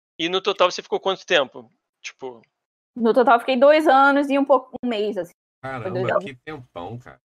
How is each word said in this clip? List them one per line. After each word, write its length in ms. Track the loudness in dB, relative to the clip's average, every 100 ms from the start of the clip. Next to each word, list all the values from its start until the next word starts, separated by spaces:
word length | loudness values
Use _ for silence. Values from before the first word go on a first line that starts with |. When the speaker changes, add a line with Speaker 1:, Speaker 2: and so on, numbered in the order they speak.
| _ -8
Speaker 1:
E 100 | -4
no 120 | -4
total 300 | -2 0 0
você 120 | -2
ficou 160 | -8 -6
quanto 260 | -4 -6
tempo? 460 | 0 0 0 -8 -20 _ _ _
Tipo 400 | -20 -16 -16 -16 _ _ _ _ _ -4
Speaker 2:
No 160 | 0
total 200 | 4 4
eu 60 | 4
fiquei 160 | 2 4
dois 300 | 6 6 4
anos 420 | 4 4 2 0
e 80 | 0
um 60 |
pouco, 280 | 2 0 0 -10
um 60 | -8
mês, 280 | -4 -6 -6
assim. 140 | -10 _ _ _
Foi 280 | -14 -10 -8
dois 140 | -6 -2
Speaker 3:
Caramba, 40 |
Speaker 2:
anos. 120 | -4
Speaker 3:
que 100 | -4 -16
tempão, 540 | -16 -16 -16 -16 -14 -14
cara. 220 | -18 -20